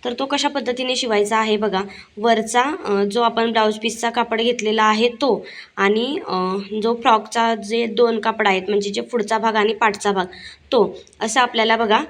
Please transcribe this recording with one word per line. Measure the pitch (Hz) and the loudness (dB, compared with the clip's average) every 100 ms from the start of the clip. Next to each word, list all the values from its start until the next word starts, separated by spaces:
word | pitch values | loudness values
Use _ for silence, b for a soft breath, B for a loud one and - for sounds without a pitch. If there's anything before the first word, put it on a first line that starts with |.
| 247 | -8
तर | 240 | -6
तो | 269 | -4
कशा | 285 285 | -2 -2
पद्धतीने | 285 233 247 254 254 | -2 -4 -4 -2 -2
शिवायचा | 247 208 208 220 | 0 0 2 2
आहे | 220 214 | 2 0
बघा, | 214 190 196 B B - | 0 -2 -4 B B -2
वरचा, | 226 226 220 240 | 2 2 2 0
अ, | 269 359 - 202 202 | 0 -2 -2 0 0
जो | 214 | 2
आपण | 233 233 226 | 0 2 0
ब्लाऊज | 226 214 214 | 2 0 0
पीसचा | 233 226 233 | -6 -4 -4
कापड | 233 233 226 | -2 -2 0
घेतलेला | 233 240 214 214 | 0 0 0 2
आहे | 214 214 240 | 2 4 2
तो | 233 277 202 B B B - | 2 0 0 B B B 0
आणि, | 196 214 247 302 - | 2 2 0 -4 -4
अ, | 185 185 196 196 214 | -4 -2 -4 -6 -2
जो | 220 233 | -2 0
फ्रॉकचा | 240 214 214 233 226 226 | 4 2 2 -2 0 -2
जे | 202 233 233 | -2 -2 -2
दोन | 214 233 226 | 2 2 2
कापड | 226 220 214 | -2 0 2
आहेत | 190 185 | 2 0
म्हणजे | 208 202 | -2 -2
जे | 202 | -6
पुढचा | 226 240 214 220 | -4 -4 -2 0
भाग | 220 214 | 0 2
आणि | 208 | 0
पाठचा | 214 220 202 208 | 2 0 0 -2
भाग | 190 180 B B B _ | 0 -2 B B B _
तो | 254 180 B B _ | 2 2 B B _
असं | 226 240 | -2 2
आपल्याला | 240 226 220 226 | 2 2 2 2
बघा | 226 220 | 4 2